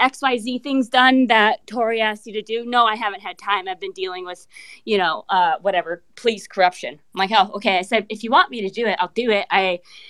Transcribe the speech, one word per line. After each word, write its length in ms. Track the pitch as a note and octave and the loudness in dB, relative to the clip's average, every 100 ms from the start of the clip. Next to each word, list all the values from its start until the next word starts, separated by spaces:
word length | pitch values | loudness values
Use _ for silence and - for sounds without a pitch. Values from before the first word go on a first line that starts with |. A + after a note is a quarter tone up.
X 220 | C4 - | 0 0
Y 160 | C4 B3 | -2 -2
Z 200 | A3+ B3 | -4 -6
things 280 | C#4+ C4+ A#3+ | -2 -2 0
done 400 | B3+ C4 C4 B3 | 4 4 4 4
that 360 | A3+ G#3+ - - | 4 4 2 -6
Tori 320 | A3+ A3+ A3+ | -4 -2 0
asked 260 | G#3+ G#3+ A3+ | -2 -4 -8
you 60 | |
to 100 | G#3 | -10
do?" 220 | G#3+ A3+ | -6 -6
"No, 200 | A#3+ A#3+ A3+ | 0 2 2
I 100 | A3 | 0
haven't 240 | A3 G3 | -4 -6
had 180 | G3+ F3+ | -12 -10
time. 300 | - G3+ F#3 | -4 -2 -4
I've 100 | F3+ | -8
been 140 | G3 | -10
dealing 320 | F#3+ F#3 F3+ | -8 -8 -8
with, 220 | F3+ F3+ _ - - - - | -10 -14 _ -20 -20 -12 -2
you 100 | G#3 | 0
know, 280 | E3+ C#3+ - | 0 -2 0
uh, 280 | F#3 F3 D#3 | 2 2 0
whatever, 420 | G3 F3+ E3 F3 _ - | 0 -2 -2 -8 _ -6
police 320 | A#3+ G#3 - | -4 -4 -6
corruption." 460 | - F3+ - B2 | 2 2 2 -10
I'm 240 | C#3+ _ F#3 | -14 _ -4
like, 120 | G3 | 2
"Oh, 220 | A3 G#3 G#3 | 4 2 0
okay." 220 | G#3 F#3 | -2 -2
I 40 | |
said, 240 | F#3 A3+ G3 | 0 -2 -2
"If 160 | G#3+ | -8
you 60 | A3+ | 0
want 200 | C#4+ F4+ | 2 2
me 120 | A#3+ | -4
to 80 | F#3+ | -8
do 160 | G3+ A3+ | -4 -2
it, 100 | F3+ | -2
I'll 140 | F3+ | -4
do 160 | - A#3+ | -2 0
it." 160 | G#3 - | -2 0
I, 300 | F#3+ F#3+ F3 - - | 0 0 -2 -8 -20